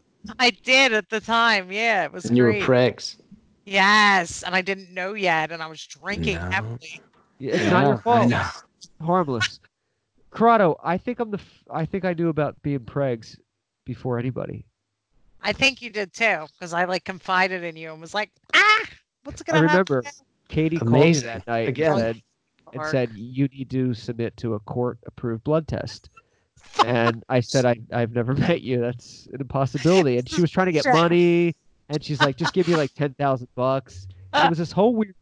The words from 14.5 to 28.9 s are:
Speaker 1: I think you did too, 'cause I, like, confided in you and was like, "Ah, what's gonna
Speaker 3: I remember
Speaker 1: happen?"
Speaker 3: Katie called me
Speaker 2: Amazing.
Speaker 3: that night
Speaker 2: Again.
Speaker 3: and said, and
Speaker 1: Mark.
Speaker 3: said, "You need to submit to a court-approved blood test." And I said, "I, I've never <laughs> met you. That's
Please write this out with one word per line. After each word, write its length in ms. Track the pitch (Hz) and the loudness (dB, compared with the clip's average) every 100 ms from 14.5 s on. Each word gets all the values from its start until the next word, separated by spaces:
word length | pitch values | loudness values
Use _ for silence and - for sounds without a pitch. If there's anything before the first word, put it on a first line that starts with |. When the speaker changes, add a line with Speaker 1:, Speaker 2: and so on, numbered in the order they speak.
| 104 - _ _ _ _ _ _ _ | -12 -16 _ _ _ _ _ _ _
Speaker 1:
I 120 | 208 | -6
think 280 | - 269 247 | -2 -2 -2
you 80 | 240 | -8
did 240 | 208 190 | -8 -8
too, 320 | - 226 165 156 _ | -2 0 0 -6 _
'cause 140 | 175 | -6
I, 120 | 170 180 | -2 -2
like, 180 | 180 | -2
confided 600 | - 185 - 185 185 185 | -6 -10 -2 0 0 -2
in 120 | 170 160 | -8 -12
you 160 | 160 | -14
and 80 | 160 | -16
was 140 | 165 | -10
like, 180 | 202 208 _ _ | -8 -8 _ _
"Ah, 300 | 320 415 440 - - _ _ | 2 4 2 -2 -14 _ _
what's 180 | 285 - | -18 -12
gonna 180 | - 320 | 0 2
Speaker 3:
I 20 | |
remember 400 | 160 185 175 131 | 4 4 2 -2
Speaker 1:
happen?" 160 | 117 - _ _ _ | -4 -12 _ _ _
Speaker 3:
Katie 300 | 156 160 165 | -4 -2 0
called 140 | 117 | 2
me 80 | 127 | 6
Speaker 2:
Amazing. 280 | 160 156 120 | 6 4 0
Speaker 3:
that 200 | 113 117 | -8 -4
night 200 | 117 117 | -2 -2
Speaker 2:
Again. 240 | 131 156 | 0 0
Speaker 3:
and 80 | 120 | 2
said, 220 | 113 113 _ _ _ _ - | 0 -4 _ _ _ _ -16
and 80 | 131 | -8
Speaker 1:
Mark. 160 | 156 | -4
Speaker 3:
said, 180 | 139 120 | -2 -2
"You 340 | 104 120 127 139 | -6 -8 -2 -2
need 220 | 135 127 | -4 -6
to 220 | 131 127 | -2 -2
submit 440 | 113 - 117 117 - | -4 -6 -6 -6 -6
to 160 | 117 | -6
a 60 | 107 | -6
court-approved 840 | - 123 123 120 - - 123 113 | -6 -4 -4 -6 -14 -10 -8 -6
blood 240 | 147 160 151 | -2 -2 -2
test." 420 | 120 - - - _ _ _ _ _ - - 214 | -6 -8 -14 -20 _ _ _ _ _ -6 -2 0
And 380 | 120 117 117 - | 2 2 0 -2
I 100 | 127 | -2
said, 260 | 117 135 123 | 0 2 2
"I, 120 | 117 117 | 0 -4
I've 220 | 120 117 | -4 -2
never 200 | 120 117 | -2 -2
<laughs> 20 | 135 | 0
met 260 | - 170 | 0 0
you. 180 | 110 123 | -2 -2
That's 480 | 120 | -2